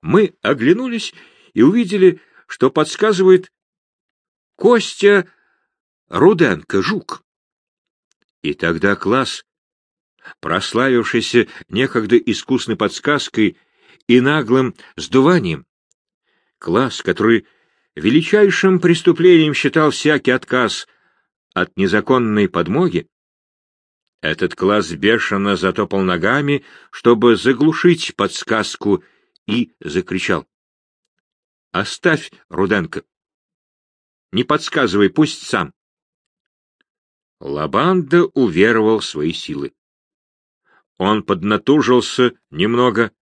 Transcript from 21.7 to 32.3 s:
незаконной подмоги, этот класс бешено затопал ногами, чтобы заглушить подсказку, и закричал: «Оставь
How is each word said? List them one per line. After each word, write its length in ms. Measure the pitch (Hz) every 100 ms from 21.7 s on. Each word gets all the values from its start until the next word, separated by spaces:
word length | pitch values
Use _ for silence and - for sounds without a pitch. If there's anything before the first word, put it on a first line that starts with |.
| -
незаконной 720 | 95 104 - 127 117 107 98
подмоги, 600 | - 85 120 180 170 - _ _ _ _ _ _ _ _ _ _ _
этот 340 | - 80 92
класс 360 | - 92 104 90
бешено 640 | 85 101 113 - 98 101 95
затопал 440 | 92 87 101 98
ногами, 640 | 92 90 92 135 143 143 - - _
чтобы 460 | - 117 120 117 110
заглушить 800 | 117 123 151 156 180 165 - -
подсказку, 880 | 101 - - 113 101 - 101 95 _ _ _ _ -
и 240 | 113 120 _
закричал: 680 | 76 78 90 92 - 87 - _ _ _ _ _ _ _ _ _ _ _ _
«Оставь 580 | 92 107 - 180 160 -